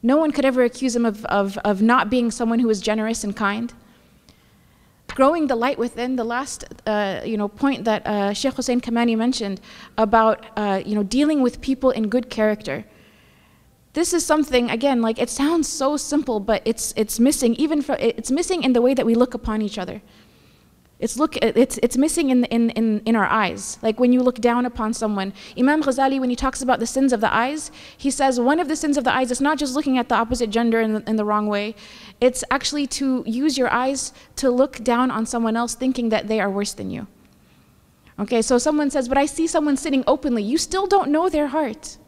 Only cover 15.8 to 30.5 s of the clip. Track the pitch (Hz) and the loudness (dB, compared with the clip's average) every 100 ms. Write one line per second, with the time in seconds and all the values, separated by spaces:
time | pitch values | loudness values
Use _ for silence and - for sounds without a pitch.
15.8 | 269 294 - 294 285 220 196 220 - 226 | -2 -2 -2 -2 0 -2 0 0 0 -4
16.8 | - - 214 - 240 294 240 233 302 302 | -4 -4 -4 2 2 4 0 2 0 0
17.8 | 269 277 233 233 - 269 359 370 269 240 | -2 0 0 -2 -4 -2 0 0 2 4
18.8 | 240 269 226 226 247 247 226 214 214 208 | 4 4 2 4 2 0 -6 -4 -4 -6
19.8 | 170 208 - _ _ _ _ _ _ _ | -10 -12 -16 _ _ _ _ _ _ _
20.8 | _ _ 233 - 311 277 226 - 254 - | _ _ -6 -2 -2 0 0 2 2 2
21.8 | 240 247 302 330 277 247 240 233 233 - | -2 2 0 2 2 2 2 2 0 0
22.8 | 226 208 220 226 196 220 196 196 - - | 0 0 0 0 2 2 0 -4 -10 -4
23.8 | 226 220 247 254 254 247 233 240 247 247 | -4 2 4 4 2 2 0 2 -2 -4
24.8 | 220 233 220 208 190 196 - - 254 302 | -4 -2 -2 -2 -4 -8 -18 0 2 2
25.8 | 285 254 269 269 254 247 262 - 254 254 | 0 0 0 0 -2 -2 -2 -4 0 0
26.8 | 226 262 269 240 214 - 240 302 - - | 0 0 2 2 0 0 0 -4 -10 -16
27.8 | - - 277 269 269 247 240 311 311 311 | -20 -6 -4 0 2 2 2 2 0 -2
28.8 | 311 285 247 233 254 247 277 302 294 254 | 0 0 2 0 0 0 0 0 -2 -2
29.8 | 302 262 240 220 226 240 220 | 0 0 0 0 0 -2 -2